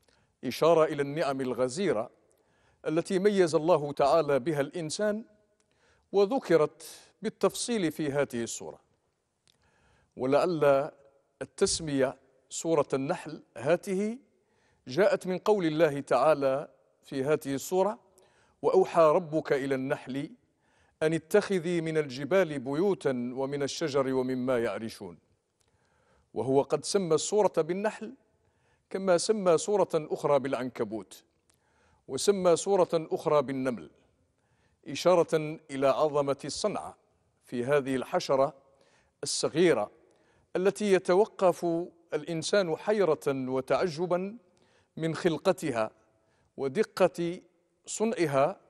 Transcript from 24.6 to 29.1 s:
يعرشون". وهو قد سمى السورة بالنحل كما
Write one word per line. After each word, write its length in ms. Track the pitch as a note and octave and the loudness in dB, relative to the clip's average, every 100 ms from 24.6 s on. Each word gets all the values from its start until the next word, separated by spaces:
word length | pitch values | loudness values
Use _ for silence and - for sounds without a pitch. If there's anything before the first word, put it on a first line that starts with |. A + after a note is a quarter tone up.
يعرشون". 540 | A#2 G2+ A2+ - F#2+ E2 _ _ _ _ _ _ _ _ _ _ _ | 0 -4 -8 -12 -16 -18 _ _ _ _ _ _ _ _ _ _ _
وهو 280 | - A#2+ C3+ | -6 0 2
قد 240 | C3 D3 - | 2 -2 -2
سمى 300 | G3+ F3 D#3 | -2 0 0
السورة 380 | - G#3 F#3+ E3+ | 0 0 0 0
بالنحل 560 | D#3 F#3 G#3 - A3 C4+ _ _ _ _ _ _ _ | -4 -2 -4 -6 -14 -16 _ _ _ _ _ _ _
كما 280 | F#3+ F#3+ | -6 2